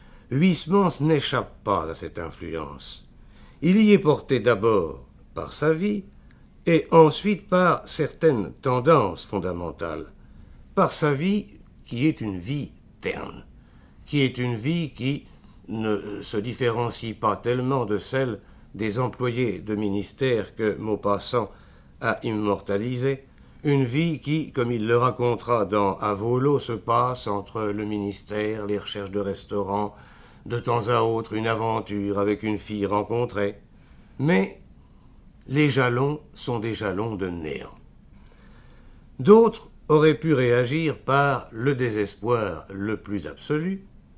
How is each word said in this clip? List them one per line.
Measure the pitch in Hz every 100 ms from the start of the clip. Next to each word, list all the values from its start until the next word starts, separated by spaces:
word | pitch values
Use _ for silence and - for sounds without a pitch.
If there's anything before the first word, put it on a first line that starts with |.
| - - -
Huysmans | 131 185 165 - 202 185 -
n'échappe | 151 156 - 131 101 -
pas | 107 95 80
à | 82
cette | 87 -
influence. | 82 - 85 80 73 69 - - - - - - - -
Il | 170 196
y | 214
est | 202
porté | 156 135 - 127
d'abord | 110 107 113 104 80 - - - - -
par | 78
sa | - 151
vie, | 156 208 208 185 - - - - - -
et | 160 -
ensuite | 165 160 - 202 190 -
par | 180 175 131 -
certaines | - 139 - 165 123 90
tendances | - 135 127 127 156 98 82
fondamentales, | - 101 90 87 85 80 85 76 76 - - - - - - -
par | 165
sa | - 151
vie | 139 180 208 - - - - -
qui | 120 156
est | 151
une | 110 95
vie | 92 147 110 - - -
terne, | - - 73 - - - - - - - -
qui | 147
est | 131 123
une | 123 117
vie | 127 170 151
qui | - 127 143 - - - - -
ne | 113 110 104 - -
se | - 110
différencie | 113 107 123 113 117 - 113 101
pas | 107 98
tellement | 117 127 127 135 107
de | 101
celle | - 135 131 101 - - - -
des | 110 107
employés | 127 - 123 120 123 90
de | 98
ministère | 107 104 101 95 - 131 113 92
que | - 107 87
Maupassant | 110 101 101 98 - 123 104 - - - - -
a | 117 101
immortalisé, | 123 107 104 95 - 101 120 127 131 135 - - - -
une | 151 139 127
vie | 135 170 147
qui, | 139 156 147
comme | 135 120
il | 120 110
le | 120
racontera | 127 - 123 117 - 117 98
dans | 104 101 92
À | 107
Volo, | 98 113 127 139 139
se | -
passe | 113 - 117 123 120 113
entre | 101 98 113
le | 107 104 104
ministère, | 104 101 98 - 104 107 110 104
les | 104
recherches | 101 107 98
de | 101
restaurants, | 98 95 - 101 95 101 104 - - - - - 107
de | 117
temps | 113 117 107
à | 117
autre | 113 113 110
une | 110 113
aventure | 110 113 110 101 101 101 101
avec | 101 104
une | 110 104
fille | - 107 98
rencontrée. | 104 98 117 123 104 101 104 - - - - - -
Mais | 139 185 196 - - - - - - - - - -
les | 139 151
jalons | 131 123 123 139 151 - -
sont | - 120
des | 113 101
jalons | 104 92 113 101
de | 95
néant. | 87 78 69 - - - - - - - - - - - - - - - -
D'autres | 131 220 226 - - - -
auraient | 151 156 147
pu | 160 139
réagir | 123 120 120 156 160 123
par | - 139 143 127 -
le | 113 131
désespoir | 131 123 107 101 - 110 117 101 80 76
le | 98 101 107
plus | - 101 76
absolu, | 71 - 151 175 190 - - -